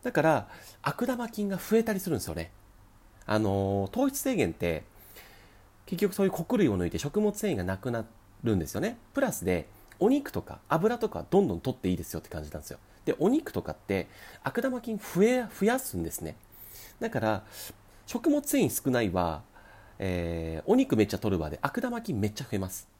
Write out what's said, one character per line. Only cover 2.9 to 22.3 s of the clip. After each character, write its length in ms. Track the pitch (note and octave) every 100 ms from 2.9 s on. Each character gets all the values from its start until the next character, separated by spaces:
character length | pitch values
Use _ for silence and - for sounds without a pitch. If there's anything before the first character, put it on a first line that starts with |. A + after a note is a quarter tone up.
| - - - -
あ 120 | G#2+
の 480 | G#2+ G2 G2 G2 G2
ー、 20 |
糖 180 | A#3 C#4
質 100 | C#4
制 160 | C4 A3+
限 160 | G2
っ 20 |
て、 300 | - F2 D#2+ - - - - - - - - - - -
結 120 | F3
局 120 | G3
そ 80 | G3
う 60 | G3
い 20 |
う 20 |
穀 280 | - E3+ A#3+
類 80 | D#3+
を 100 | G2
抜 80 | F2
い 60 |
て 80 | -
食 200 | D3 G#3
物 140 | G#3
繊 180 | G3+ G#3
維 60 | B2+
が 60 |
な 120 | F2+ F#2+
く 140 | B2+
な 160 | A#2 A2 - - -
る 120 | A#2+ G2
ん 40 |
で 80 | D#2
す 80 | -
よ 40 |
ね。 180 | F#3+ A#3+ - -
プ 60 |
ラ 100 | B3+
ス 120 | -
で、 240 | F#2 F2 - - - -
お 80 | G3+
肉 240 | C#4+ C#4+
と 120 | -
か 160 | - - -
油 300 | D#3 G#3 A#3+
と 100 | G#3+
か 160 | - -
ど 100 | F#3
ん 60 | F3+
ど 80 | E2+
ん 40 |
取 160 | - A#2+
っ 20 |
て 120 | F#2
い 60 | F2
い 20 |
で 60 |
す 100 | E2+
よ 60 | D#2+
っ 20 |
て 80 | -
感 140 | D#2+
じ 80 | D2+
な 80 | D#2
ん 20 |
で 60 | -
す 20 |
よ。 80 | - - - -
で、 100 | -
お 100 | F3+
肉 240 | C#4+ -
と 120 | F#2+
か 80 | -
っ 40 | D#2
て 300 | - G2 - - - -
悪 180 | C#3+ -
玉 200 | C4 B3+
菌 180 | A3+ G#3+
増 240 | - F3
え、 240 | G#3+ B3+ A3+ -
増 60 | G3+
や 140 | B3+
す 180 | - F2+
ん 60 |
で 80 | E2
す 100 | -
ね。 140 | D#2+ - - - - - - -
だ 100 | A3+
か 100 | -
ら、 240 | A2 G2+ - - - - - - -
食 240 | A#3+ E4
物 140 | D4 C#4+
繊 160 | C#4+
維 200 | E3 -
少 80 | C#3
な 100 | B2
い 80 | G#2+
わ、 320 | F2+ F2 D#2 - - - - - -
え 640 | F#2+ F2+ E2+ E2 E2 D#2+
ー、 80 | -
お 40 | B3
肉 200 | C4+ G#2+
め 100 | G#2
っ 20 |
ち 80 | G2+
ゃ 20 |
取 180 | A2 F#2
る 60 |
わ 80 | D#2
で 80 | D2+
悪 180 | C#3+ A#3
玉 220 | B3 A#3
菌 180 | A3+ B2
め 60 |
っ 60 | G#2